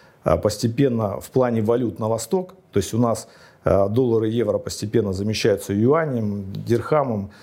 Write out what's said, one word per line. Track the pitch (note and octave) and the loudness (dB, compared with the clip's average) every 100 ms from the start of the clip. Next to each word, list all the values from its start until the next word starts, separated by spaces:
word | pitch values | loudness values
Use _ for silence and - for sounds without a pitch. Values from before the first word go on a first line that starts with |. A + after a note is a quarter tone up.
| - _ | -20 _
а, | F2 E2 | 0 2
постепенно | G#2 - A#2+ A2+ C#3 A#2 G#2 G2+ | 0 0 -2 2 0 0 -2 -6
в | - | -2
плане | C3 B2 A2+ | 0 2 2
валют | G#2+ A#2+ A#2+ - | 2 0 0 -4
на | A2 | -2
восток. | A2+ - F#3+ F#3 - _ | -2 -2 -4 -4 -14 _
То | G#2 | -2
есть | - | 0
у | A2+ | 0
нас, | A#2+ G#2+ - - - _ | 0 0 -6 -20 -20 _
а, | - F#2+ G2 | 2 2 2
доллары | A2+ B2+ A2+ A2 | 2 2 2 0
и | |
евро | A#2 G#2 G2+ | 0 0 -2
постепенно | - - G#2 A#2+ G2+ | -4 -8 -2 0 0
замещаются | F#2 G#2 G#2 A#2 G2 - | -2 -2 0 2 2 0
юанем, | G2+ A#2+ D#3 D#3 A#2+ G#2+ G2+ F#2+ | 2 4 2 0 -2 -4 -6 -8
дирхамом, | G#2 G#2 A#2 A#2 D3+ C3+ G#2+ G2 - | -6 -2 -2 2 0 0 -4 -6 -12